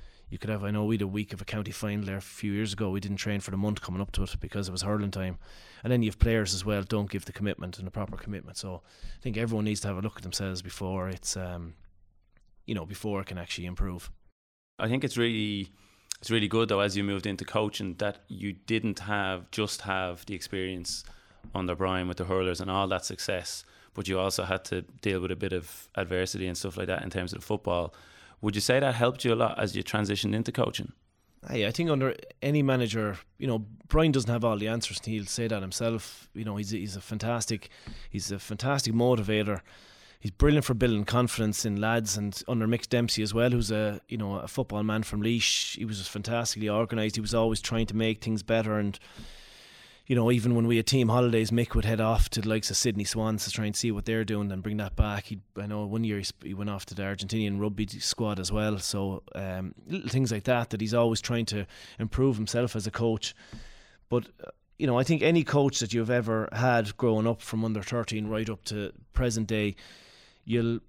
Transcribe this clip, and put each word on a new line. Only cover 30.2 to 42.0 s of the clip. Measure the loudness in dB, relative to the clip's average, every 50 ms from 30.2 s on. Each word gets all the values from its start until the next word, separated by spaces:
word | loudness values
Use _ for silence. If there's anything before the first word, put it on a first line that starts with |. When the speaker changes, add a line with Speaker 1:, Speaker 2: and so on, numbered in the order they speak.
| 0 0 0
Speaker 2:
into | 0 -2 -2
coaching? | 0 0 0 0 0 -4 -6 -8 -12 _ _ _ _ _ _ _ _ _ -8
Speaker 1:
Hey, | -4 -2 0 0
I | 0
think | 0 0 2 2
under | 2 4 2 0 0 -4 -10 -18 -10 _
any | 0 2 4 4
manager, | 4 4 4 4 2 0 0 0 -2 -2 -4 -6 -10 _ _
you | -4 -2
know, | -2 0 -2 -4 -8 -14 -18 -2 4
Brian | 6 6 6 6
doesn't | 6 4 2 2
have | 2 2
all | 2 2 2
the | 2 0 -2
answers. | -2 -2 -4 -4 -6 -6 -6
He'll | -4 -4 -4 -4
say | -4 -4 -2 -2
that | -2 -2 -2
himself. | -4 -4 -4 -2 0 0 0 -2 -4 -8 -14 -18 -20 -14
You | -10 -8 -6
know, | -4 -4
he's | -4 -4 -4
a, | -4 -4
he's | -4 -6 -8
a | -10
fantastic, | -8 -6 -6 -4 -2 0 0 0 0 -2 -4 -4 -6 -10 -20 -18 -14 -14 -12 -12 -10 -8
he's | -6 -6 -4 -4
a | -6 -6
fantastic | -6 -8 -6 -2 0 0 0 2 2 2 4
motivator. | 4 6 6 4 4 2 2 2 2 2 0 -2 -4 -6 -12 -20 -20 -20 -20 -20 -20 -20 -20 -12 -8
He's | -8 -8
brilliant | 2 4 6 6 8 6 4
for | 2
building | 2 4 4 4 4 2 2
confidence | 2 4 4 4 4 2 2 0 2 0 0 0
in | 0 0 0
lads, | 2 2 2 2